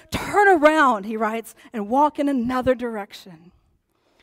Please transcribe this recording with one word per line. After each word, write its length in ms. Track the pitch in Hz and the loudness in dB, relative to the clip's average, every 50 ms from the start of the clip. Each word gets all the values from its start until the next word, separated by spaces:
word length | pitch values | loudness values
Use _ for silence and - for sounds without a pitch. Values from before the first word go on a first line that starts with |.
| - - | -14 -10
turn 360 | - - - - - 392 415 403 | -8 -8 -6 -2 0 2 4 6
around," 560 | 381 311 - 302 311 311 294 262 233 202 190 | 6 6 4 4 4 4 2 2 2 0 -4
he 120 | 214 226 | -8 -6
writes, 380 | 220 226 208 220 226 220 - - _ - - | -4 -4 -4 -4 -6 -10 -14 -18 _ -20 -12
"and 160 | - 240 202 202 | -10 -8 -6 -2
walk 300 | 240 269 294 294 - - | 0 2 2 0 0 -2
in 100 | 285 285 | -2 -2
another 480 | 277 254 226 240 254 262 247 262 254 | -2 -2 -2 -2 -4 -2 0 0 -2
direction." 760 | 226 247 233 226 214 196 - - - - 196 170 160 170 175 _ _ _ _ _ _ _ _ _ _ _ _ _ _ | -2 -4 -8 -8 -10 -12 -14 -16 -20 -20 -20 -20 -20 -20 -20 _ _ _ _ _ _ _ _ _ _ _ _ _ _